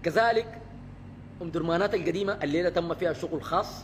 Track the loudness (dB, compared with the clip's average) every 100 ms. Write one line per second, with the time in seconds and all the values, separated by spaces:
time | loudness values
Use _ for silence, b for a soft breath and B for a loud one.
0 | 2 4 6 4 0 -8 -14 -14 -16 -16
1 | -16 -16 -16 -10 -4 -2 2 4 4 2
2 | 0 0 0 0 2 2 4 2 0 0
3 | 0 0 -2 -4 0 0 0 -8